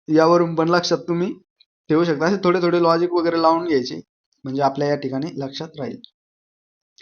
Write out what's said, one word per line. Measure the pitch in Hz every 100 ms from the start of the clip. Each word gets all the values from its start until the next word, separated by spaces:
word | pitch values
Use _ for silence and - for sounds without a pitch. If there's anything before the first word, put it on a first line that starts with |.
| -
यावरून | 160 160 175 170
पण | 160 160
लक्षात | 175 170 170
तुम्ही | 170 170 190 - _ _ _ _ -
ठेवू | 156
शकता. | 170 147 165
असे | 196
थोडे | 180 180
थोडे | 175 170
लॉजिक | 170 165 175
वगैरे | 175 165 165
लावून | 160 165 170
घ्यायचे, | 139 123 - - _ _ _
म्हणजे | 131 135
आपल्या | 139 135 143
या | 143
ठिकाणी | 135 135 160 139
लक्षात | 135 - 160 151
राहील. | 120 - - _ _ _ _ _ _ _ _ _